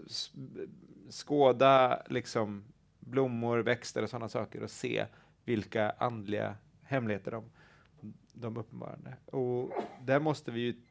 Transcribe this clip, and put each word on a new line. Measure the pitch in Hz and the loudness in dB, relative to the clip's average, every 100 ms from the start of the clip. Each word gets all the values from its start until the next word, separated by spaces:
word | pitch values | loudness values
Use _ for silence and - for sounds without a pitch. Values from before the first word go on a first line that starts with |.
| - | -10
s-, | - - - 131 - - - - - - | -8 -8 -10 -12 -10 -12 -12 -20 -20 -16
skåda, | - - 147 135 120 135 135 127 123 - | -14 0 6 6 8 8 8 6 2 -2
liksom, | 127 - 120 104 101 110 - _ _ | -4 -2 -2 -2 -4 -12 -20 _ _
blommor, | 123 127 131 117 117 117 | -4 0 0 0 0 2
växter | 110 120 - 113 | 2 0 -2 -4
och | 107 | -4
såna | 120 113 | -4 -6
saker | 120 104 - | -4 -6 -8
och | 110 | -10
se | - 127 110 107 - - _ - | -6 -4 -2 -4 -8 -20 _ -2
vilka | 113 95 113 107 | -2 0 0 0
andliga | - 123 117 101 104 107 101 - _ | 0 -4 -4 -4 -4 -4 -8 -16 _
hemligheter | - 139 113 101 - | -4 -2 0 -2 -4
de, | 113 113 - - - _ _ 107 - _ | -8 -10 -20 -20 -20 _ _ -18 -18 _
de | 113 117 117 | -10 -8 -8
uppenbarade. | 113 120 - - 131 127 - | -10 -12 -12 -12 -16 -16 -8
Och | 139 123 123 131 - - - | -2 0 -2 -2 -6 -8 -6
där | 127 139 | 2 2
måste | 156 143 - | 4 0 -4
vi | 117 | -4
ju, | 120 - - | -2 -4 -12